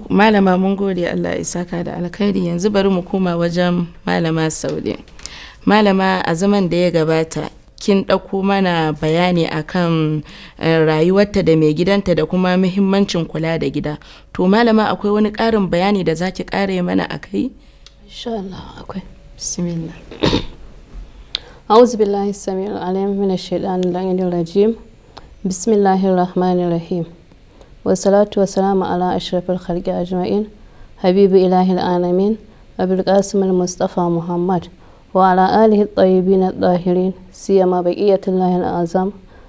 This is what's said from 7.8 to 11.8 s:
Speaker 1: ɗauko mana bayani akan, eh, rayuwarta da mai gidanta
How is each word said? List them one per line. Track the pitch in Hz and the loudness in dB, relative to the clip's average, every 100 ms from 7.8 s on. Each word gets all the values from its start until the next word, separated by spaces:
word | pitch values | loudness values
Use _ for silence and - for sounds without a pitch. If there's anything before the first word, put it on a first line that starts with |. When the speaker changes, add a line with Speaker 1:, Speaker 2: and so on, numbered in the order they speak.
| - 196 - | 0 0 2
Speaker 1:
ɗauko | 196 - 196 | -2 -2 -4
mana | 190 196 185 170 156 | 0 0 0 0 0
bayani | 151 156 165 180 175 165 | -2 0 0 2 0 0
akan, | 156 151 185 170 160 156 156 - - - - | -4 -4 -2 0 0 0 -4 -6 -16 -20 -6
eh, | 165 165 156 | 0 2 2
rayuwarta | 156 170 190 202 202 160 | 2 2 2 2 0 2
da | 160 | 4
mai | 156 | 2
gidanta | 151 | 2